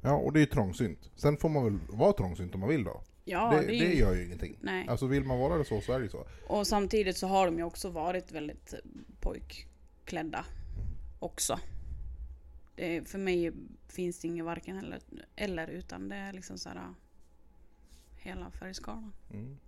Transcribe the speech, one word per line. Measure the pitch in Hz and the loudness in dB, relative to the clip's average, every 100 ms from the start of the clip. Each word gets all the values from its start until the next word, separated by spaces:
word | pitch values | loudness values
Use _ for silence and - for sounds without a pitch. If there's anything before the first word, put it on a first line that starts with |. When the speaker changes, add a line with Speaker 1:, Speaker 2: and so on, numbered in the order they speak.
Speaker 1:
Ja, | 127 | 6
och | 147 135 | 4 6
det | 151 | 6
är | |
ju | 147 | 6
trångsynt. | 143 98 85 117 73 - - | 6 2 2 -2 -2 -12 2
Sen | 143 147 | 4 4
får | 170 | 4
man | 151 | 4
väl | 120 98 - | 4 2 -2
vara | 104 170 | 6 6
trångsynt | - 92 85 90 | 6 2 0 -4
om | 92 | -2
man | 98 | 2
vill | 156 | 2
då. | 101 - - - | 2 -4 -12 -14
Speaker 2:
Ja, | - 180 214 | -6 0 6
Speaker 1:
Det, | 156 - | 6 6
Speaker 2:
det | 226 | 4
är | |
Speaker 1:
det | 170 | 4
Speaker 2:
ju | 170 | 8
Speaker 1:
gör | 107 | 8
ju | 90 87 | 6 0
ingenting. | 90 90 - | -4 -6 -6
Speaker 2:
Nej. | - 185 - | -4 -2 0
Speaker 1:
Alltså | 117 127 | 0 4
vill | 139 | 2
man | 135 127 | 2 2
vara | 135 170 | 2 2
det | |
så, | 139 110 | 0 -2
så | - | 0
är | 127 | 0
det | |
ju | 110 | 0
så. | - - - - | -6 -10 -14 -2
Speaker 2:
Och | 208 202 | 0 2
samtidigt | 208 190 220 190 180 | 2 4 2 2 0
så | 185 | 2
har | 190 185 | 6 6
de | 165 | 4
ju | |
också | 170 - 196 | -2 -4 -6
varit | 170 156 180 180 | -2 -2 -2 -4
väldigt | 165 147 147 - - - - - - | -8 -8 -10 -14 -14 -14 -16 -18 -4
pojkklädda | 87 - - - - - - - - 175 160 - - - - - | -4 -4 -10 -14 -16 -20 -20 -20 -8 -4 -4 -6 -6 -8 -8 -4
Speaker 1:
Mm. | - - - - | -4 -4 -8 -8
Speaker 2:
också. | 180 - - 110 - - - - - - - - - - - - | -8 -2 -2 -2 -4 -6 -6 -6 -6 -8 -10 -12 -16 -18 -18 -8
Det, | 165 165 - | -4 -4 -6
för | 196 | -4
mig | 190 180 170 160 - - - | 2 2 2 -2 -12 -16 -14
finns | - 180 170 | -4 -4 -2
det | 165 | -4
inget | 170 | -4
varken | 165 170 - 190 | -4 -4 -6 -8
eller, | 180 - - - - - | -8 -10 -12 -18 -16 -6
eller, | 208 175 160 | -4 -2 -4
utan | 165 185 180 196 | -8 -10 -8 -8
det | 202 | -8
är | 196 | -8
liksom | 190 185 190 | -10 -12 -12
så | 180 | -10
här, | 185 185 185 - - - - - - - - - - - - | -10 -12 -14 -20 -20 -20 -20 -20 -20 -20 -20 -20 -20 -20 -16
hela | - 185 180 | -10 -10 -10
färgskalan. | 175 185 196 214 226 220 202 - | -10 -10 -10 -8 -8 -8 -12 -12
Speaker 1:
Mm. | 104 117 139 | -10 -10 -12